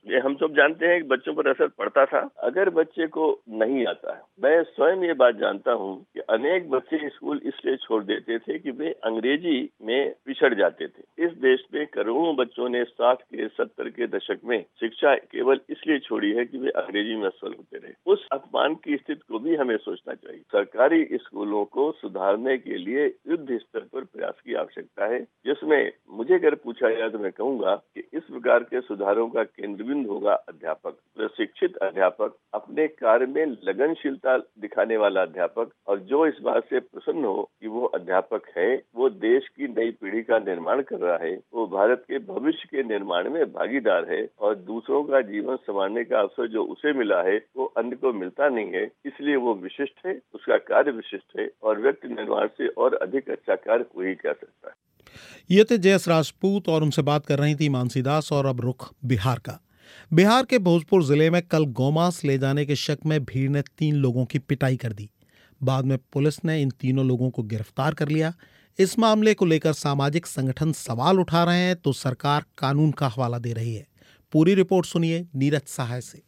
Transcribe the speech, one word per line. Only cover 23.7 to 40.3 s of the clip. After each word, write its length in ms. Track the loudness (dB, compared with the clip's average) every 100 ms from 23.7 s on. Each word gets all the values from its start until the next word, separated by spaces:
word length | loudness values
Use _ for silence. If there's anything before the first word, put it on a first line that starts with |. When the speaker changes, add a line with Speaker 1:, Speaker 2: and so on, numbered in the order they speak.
| -12
Speaker 1:
पर 220 | -10 -14
प्रयास 300 | -12 -10 -8 -8
की 180 | -8
आवश्यकता 520 | -8 -8 -10 -16 -6 -4
है, 140 | -4 -6 _ -6
जिसमें 460 | -4 2 2 2 -6 _
मुझे 240 | -10 2
अगर 200 | 4 4 0
पूछा 340 | -8 0 0
जाए 180 | 2 -2
तो 80 | -2
मैं 140 | -6
कहूँगा 420 | -4 -4 -2 0
कि 260 | -2 _ -18 -10
इस 100 | -12
प्रकार 400 | -10 -6 2 2
के 160 | 2 -6
सुधारों 460 | -6 -4 0 0 0
का 140 | -2
केंद्र 400 | -4 -6 -12 -8
बिंदु 280 | -6 -4 -4
होगा 200 | -2 0 0 -2
अध्यापक। 500 | -12 -8 -6 -8 -14 _ -8
प्रशिक्षित 600 | -8 -4 -6 -2 -4 -2
अध्यापक, 580 | -4 2 0 0 -6 -6 _
अपने 320 | -10 -8 -4 -4
कार्य 380 | 0 2 4 2
में 300 | -2 -2 -4
लगनशीलता 720 | -6 -2 -2 -2 -6 -4 0 0
दिखाने 580 | -2 _ -8 -2 0 2
वाला 260 | 2 2
अध्यापक 500 | -2 -2 -4 -4 -8 _ -4
और 120 | -4
जो 220 | 0 2 2
इस 120 | 0
बात 220 | -2 -2
से 160 | -2 -6
प्रसन्न 440 | -6 -10 -6 -4
हो 260 | -2 -4 -6 _
कि 80 | -10
वो 160 | -4 -4
अध्यापक 560 | -4 0 0 0 -6 -8 -2
है, 180 | 0 0 _
वो 140 | 0 0
देश 380 | 0 2 2 2
की 200 | -12 -8
नई 200 | -4 -4
पीढ़ी 300 | -6 -6 -6
का 160 | 0